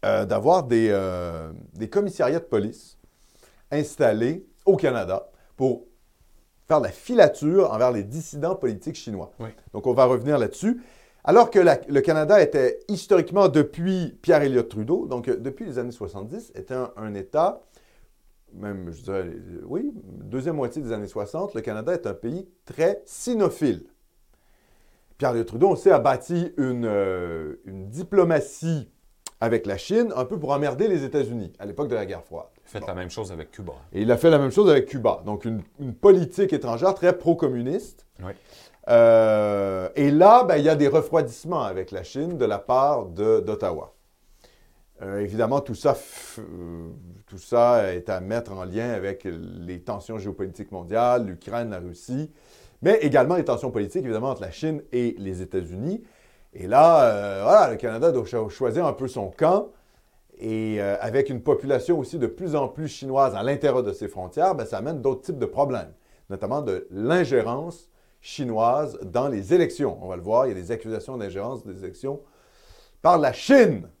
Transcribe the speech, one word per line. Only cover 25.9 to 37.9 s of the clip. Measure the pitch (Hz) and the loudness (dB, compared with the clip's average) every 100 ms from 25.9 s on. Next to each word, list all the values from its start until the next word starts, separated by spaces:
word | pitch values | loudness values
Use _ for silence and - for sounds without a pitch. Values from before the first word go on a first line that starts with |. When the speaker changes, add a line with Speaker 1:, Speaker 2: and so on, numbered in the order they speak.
Speaker 1:
a | 160 | 4
bâti | 123 127 - 170 170 - | 4 0 -2 -4 -4 -2
une, | 131 123 | -2 -2
euh, | 117 104 98 92 87 82 78 - | 0 0 0 -2 -4 -6 -8 -12
une | - 95 98 | -14 -14 -12
diplomatie | 123 180 202 170 160 135 - 165 160 - _ _ _ - _ | -12 0 4 4 2 -2 -8 -4 -4 -6 _ _ _ -20 _
avec | 113 110 98 | 0 0 -2
la | 95 | -8
Chine, | - 214 240 127 | -2 0 0 -2
un | |
peu | 127 196 | -6 -6
pour | 143 | -2
emmerder | 139 147 127 214 | -2 -2 0 0
les | 180 | 0
États-Unis | 135 147 117 120 92 - | -2 -2 -2 -6 -10 -12
à | 101 | -14
l'époque | 92 147 | -8 -4
de | |
la | 113 98 | -4 -4
guerre | 90 | -10
froide. | - 82 78 _ | -12 -16 -16 _
Speaker 2:
Faites | _ 104 | _ -14
Speaker 1:
Bon. | 92 | -10
Speaker 2:
la | |
même | 90 90 | -10 -10
chose | 98 101 | -10 -12
avec | 87 78 | -12 -16
Cuba. | - 92 65 - | -14 -16 -16 -12
Speaker 1:
Et | 92 | -4
il | 110 | 2
a | 120 | 4
fait | 165 | 6
la | 156 | 6
même | 139 | 4
chose | 131 202 | 4 6
avec | 143 - | 6 4
Cuba. | 139 110 - 98 | -2 0 -2 -4
Donc, | 104 | -8
une, | 113 113 - _ | -6 -8 -10 _
une | 139 | -12
politique | - 202 190 165 - 190 | 2 6 6 6 -2 0
étrangère | 147 123 117 180 | 0 -2 0 0
très | 190 175 175 | 2 2 2
pro-communiste. | 165 165 147 123 120 170 - | 0 0 0 -2 -4 -6 -8